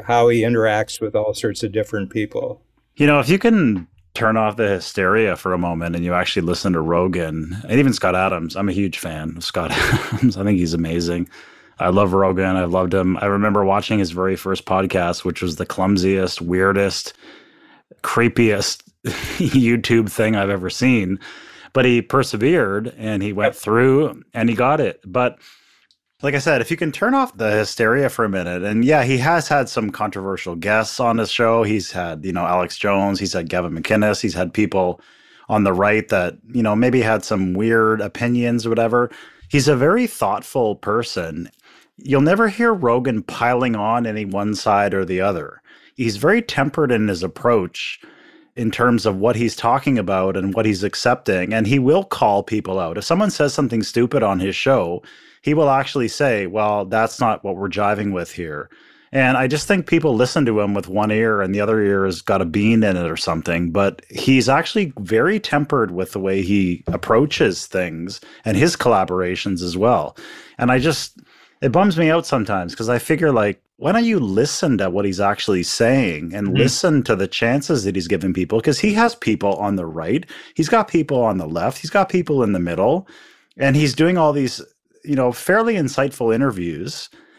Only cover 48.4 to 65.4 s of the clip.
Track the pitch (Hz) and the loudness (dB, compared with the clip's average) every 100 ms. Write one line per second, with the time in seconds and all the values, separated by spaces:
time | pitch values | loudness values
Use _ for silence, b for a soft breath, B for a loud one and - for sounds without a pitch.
48.4 | B - 113 - 123 120 110 95 110 110 | B -6 -4 2 2 2 0 0 0 2
49.4 | 117 - 117 135 143 123 95 95 95 95 | -2 0 0 0 0 0 0 0 0 -2
50.4 | 98 98 110 95 98 - 120 127 - 92 | -2 0 0 0 -2 -2 0 0 0 -2
51.4 | 90 110 107 139 127 180 190 - 113 101 | 0 -2 2 2 4 2 0 0 2 2
52.4 | 101 107 95 95 82 82 - 170 208 - | -2 -4 -4 -4 -4 -6 -2 0 0 0
53.4 | 147 151 135 117 104 117 120 147 110 95 | -2 0 -2 -2 -2 0 0 2 0 0
54.4 | 95 92 135 131 85 90 - B B B | -2 -2 0 2 0 -6 -10 B B B
55.4 | - 151 143 135 131 143 117 - 139 110 | -2 2 2 2 0 -2 -4 0 0 0
56.4 | 92 104 107 104 95 110 113 - 120 107 | -2 -2 0 -2 0 0 0 0 0 0
57.4 | 98 92 98 87 104 104 104 92 85 - | -4 -6 -6 -2 0 0 -2 -4 -6 -10
58.4 | 82 73 - b b b b 135 127 127 | -10 -10 -14 b b b b 0 2 2
59.4 | 131 147 - 196 - 165 151 113 123 165 | 0 -2 0 -2 2 2 2 2 2 2
60.4 | 127 107 101 101 92 98 107 107 113 104 | 0 2 0 -2 -4 -2 0 2 2 0
61.4 | 95 101 104 110 101 98 95 87 - 98 | 0 0 0 2 2 2 0 -2 0 0
62.4 | 87 104 107 113 107 92 85 80 - 80 | 0 0 2 4 4 2 -2 -4 -4 -4
63.4 | 82 85 87 87 98 - - - - 131 | -2 -2 0 0 0 -2 -10 -4 2 4
64.4 | 113 139 165 214 180 120 92 110 151 214 | 4 2 0 -2 -4 -6 -2 2 2 0